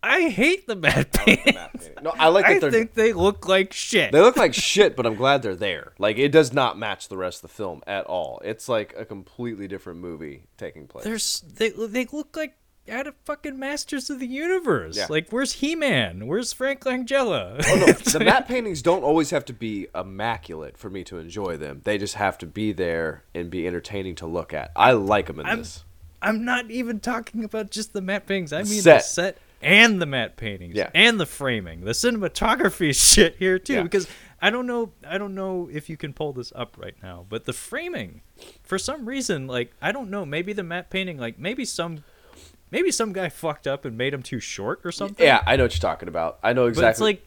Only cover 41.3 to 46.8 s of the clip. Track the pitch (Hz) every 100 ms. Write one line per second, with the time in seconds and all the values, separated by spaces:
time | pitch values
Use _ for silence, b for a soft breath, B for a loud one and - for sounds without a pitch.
41.3 | 113 151 254 254 - 170 160 - b b
42.3 | b b b _ 233 359 - 226 190 175
43.3 | - 160 143 147 139 143 113 131 139 127
44.3 | 123 - - 101 165 180 - 196 202 165
45.3 | 120 - 135 123 90 87 78 87 82 80
46.3 | - 110 123 120 113